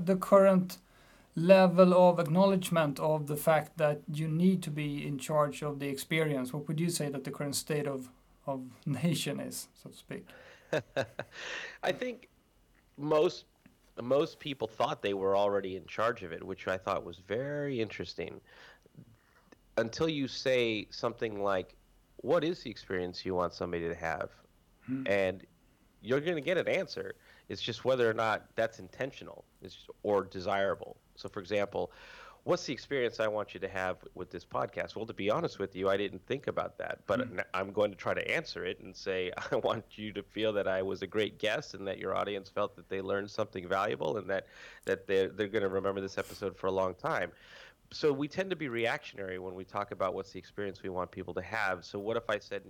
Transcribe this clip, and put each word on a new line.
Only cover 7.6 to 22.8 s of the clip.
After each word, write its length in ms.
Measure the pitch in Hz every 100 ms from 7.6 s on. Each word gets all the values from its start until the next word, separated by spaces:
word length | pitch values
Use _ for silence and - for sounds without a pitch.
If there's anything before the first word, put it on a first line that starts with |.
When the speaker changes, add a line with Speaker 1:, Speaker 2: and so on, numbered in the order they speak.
| - 151 143
Speaker 1:
of, 240 | 135 127 - _ _ -
of 160 | 135 127
<laughs> 100 | -
nation 560 | - 113 175 156 - -
is, 280 | - - - -
so 60 | -
to 80 | -
speak? 300 | - 135 - - - - -
Speaker 2:
<laughs> 1120 | 156 - - 131 - - - - - - -
I 100 | -
think 360 | 185 254 226 - _ _ _ _ _ _ -
most, 480 | 147 156 170 - - _ - _ _ -
most 360 | 120 139 160 -
people 300 | 151 135 113
thought 320 | - 123 151
they 140 | 101
were 240 | 98 95 98
already 380 | 101 101 98 92
in 100 | 80
charge 360 | - 113 120
of 80 | 90
it, 140 | 82
which 240 | 92 95 -
I 80 | 92
thought 280 | 101 87
was 180 | 87 85 92
very 540 | 107 139 147 143 127
interesting. 580 | 107 - 90 - 82 - - - - - _ - - - _ _ _ - _ -
Until 320 | 113 - 160
you 180 | 151 131
say 600 | - 135 127 117 107 95
something 520 | - 120 113 117 104
like, 320 | 101 95 92 - _ _ _ -
"What 260 | 117 170
is 180 | 151 180
the 60 | 131
experience 540 | -